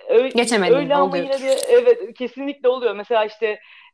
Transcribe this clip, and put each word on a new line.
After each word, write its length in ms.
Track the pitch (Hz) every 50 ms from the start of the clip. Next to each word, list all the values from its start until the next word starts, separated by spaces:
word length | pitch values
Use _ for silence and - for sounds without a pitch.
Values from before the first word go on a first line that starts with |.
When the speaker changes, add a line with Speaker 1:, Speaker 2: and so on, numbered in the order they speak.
| - -
Speaker 1:
ö-, 180 | - 226 254 269
Speaker 2:
Geçemediğin 540 | 254 226 240 233 240 208 185 196 240 277
Speaker 1:
öyle 140 | 294 262 285
ama 220 | 285 277 - - 262
Speaker 2:
oluyor. 60 | 254
Speaker 1:
yine 180 | 269 269 269
de 120 | 262 269 269 262 - -
evet 440 | 240 240 240 247 233 233 185 226 226
kesinlikle 560 | - 247 233 - 262 277 285 277 - - 247
oluyor. 260 | 254 262 240 220 196
Mesela 300 | 208 208 - 240 220 214
işte, 340 | 214 - - 226 214 208 - _ _ - - - _